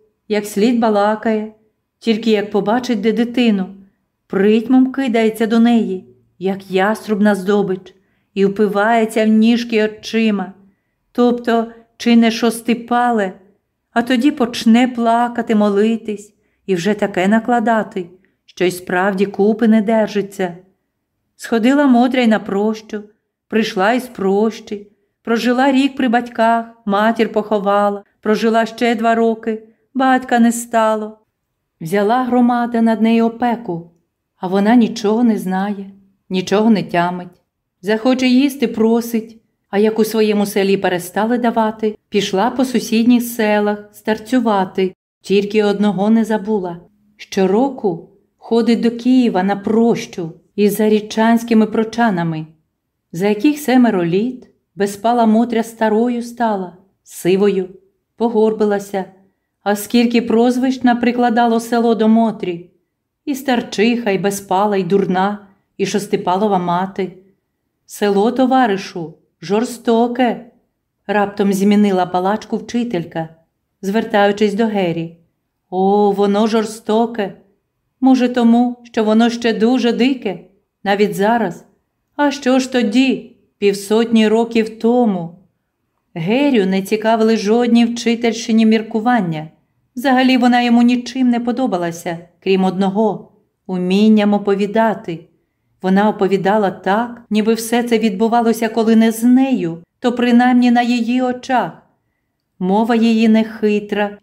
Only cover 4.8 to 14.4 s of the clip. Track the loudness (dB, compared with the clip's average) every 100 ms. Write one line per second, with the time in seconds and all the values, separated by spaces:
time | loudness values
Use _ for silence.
4.8 | 2 0 -2 0 0 0 0 2 4 2
5.8 | 0 -6 -10 _ _ _ -6 -6 -4 0
6.8 | 0 -2 -4 0 0 0 0 0 0 -6
7.8 | -10 _ _ _ _ -2 0 0 0 0
8.8 | 0 0 0 0 2 4 4 2 0 -2
9.8 | -2 -4 -6 -2 0 -2 -6 -14 _ _
10.8 | _ _ _ 0 0 0 -2 -2 -2 -12
11.8 | _ -6 2 4 4 0 -2 -2 -4 -4
12.8 | -2 -2 0 0 -4 -8 _ _ _ _
13.8 | _ -4 -2 0 0 0